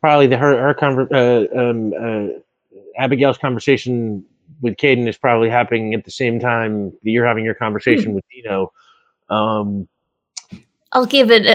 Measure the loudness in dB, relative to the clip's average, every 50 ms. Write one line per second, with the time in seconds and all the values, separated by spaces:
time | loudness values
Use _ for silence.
0 | 2 4 4 6 4 4 4 2 2 2 2 2 2 0 0 0 0 -2 0 -2
1 | -2 0 0 2 2 4 4 2 2 0 -2 -2 -2 0 -2 -2 -4 -4 -6 -6
2 | -6 -6 -4 -4 -6 -6 -8 -10 _ _ _ _ _ _ _ -20 -20 -18 -8 -4
3 | -2 -2 0 2 2 0 0 0 -4 -4 -4 -4 0 0 0 0 0 -4 -4 -4
4 | -4 -4 -6 -8 -10 _ _ _ _ _ -18 _ -6 -6 -4 0 2 2 2 2
5 | 0 -2 -4 -2 0 0 2 2 2 2 2 0 0 0 -2 -4 -2 -2 -4 -6
6 | -6 -10 -8 -4 -4 -2 -2 -2 -2 -2 -2 -2 -2 -4 -4 -6 -6 -8 -10 _
7 | _ -2 0 2 2 2 0 0 -2 -4 -4 -4 -4 -4 -4 -2 0 0 2 2
8 | 0 -2 -4 -6 -8 _ -20 -18 -10 -6 -4 -4 -4 -4 _ _ _ _ _ _
9 | _ _ _ _ _ _ -2 -2 0 0 -2 -2 -2 -4 -4 -6 -8 -10 _ _
10 | _ _ _ _ _ _ _ -20 -20 _ -20 -20 _ _ _ _ _ -4 -2 -2
11 | 0 2 4 4 6 6 6 4 6 4 0